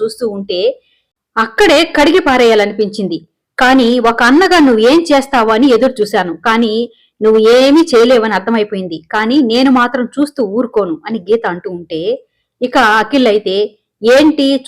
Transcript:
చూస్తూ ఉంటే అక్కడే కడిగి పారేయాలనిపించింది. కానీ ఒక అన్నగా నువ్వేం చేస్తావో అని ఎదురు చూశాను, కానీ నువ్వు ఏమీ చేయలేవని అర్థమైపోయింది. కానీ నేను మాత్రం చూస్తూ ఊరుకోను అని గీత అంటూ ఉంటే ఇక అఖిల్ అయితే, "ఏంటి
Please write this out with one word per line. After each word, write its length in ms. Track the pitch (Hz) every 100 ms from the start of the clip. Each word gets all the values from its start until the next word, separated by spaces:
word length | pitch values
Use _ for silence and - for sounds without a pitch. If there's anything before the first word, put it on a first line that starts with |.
చూస్తూ 260 | 220 220 226
ఉంటే 520 | 202 196 180 214 508 _ _ _ _ _ -
అక్కడే 560 | 226 - 403 294 330 302
కడిగి 240 | 294 349
పారేయాలనిపించింది. 1080 | 302 254 233 220 208 208 208 196 190 160 - _ _ -
కానీ 400 | 254 262 233 247
ఒక 240 | 226 226
అన్నగా 360 | 247 277 370 349
నువ్వేం 420 | 277 220 226 320
చేస్తావో 480 | 339 277 262 262 220
అని 240 | 220 277
ఎదురు 200 | 233 254 254
చూశాను, 360 | 202 214 180 165 233
కానీ 440 | 226 233 220 233 _ _ _
నువ్వు 180 | 214 220 220
ఏమీ 320 | 240 269 294
చేయలేవని 520 | 330 240 233 254 220
అర్థమైపోయింది. 720 | 190 190 233 208 196 185 160 _
కానీ 300 | 214 220 277
నేను 300 | 247 226 269
మాత్రం 340 | 254 240 247 240
చూస్తూ 400 | - 285 - 214
ఊరుకోను 560 | 208 254 214 196 160 -
అని 140 | 220
గీత 280 | 180 226 226
అంటూ 220 | 175 190
ఉంటే 540 | 175 165 160 180 254 _ _ _ _
ఇక 160 | 247 277
అఖిల్ 500 | 226 214 214 277 247
అయితే, 500 | 208 202 196 208 - _ _
"ఏంటి 640 | 220 262 311 294 269 277